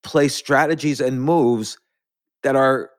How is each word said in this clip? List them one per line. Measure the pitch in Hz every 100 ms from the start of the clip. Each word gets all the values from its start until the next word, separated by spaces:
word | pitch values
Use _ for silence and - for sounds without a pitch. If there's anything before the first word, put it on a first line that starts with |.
play | - 156 143
strategies | - - 139 151 160 151 139
and | 131 131
moves | 139 170 120 117 107 - _ _ _ _ _ _
that | 139
are | 135 135 131 -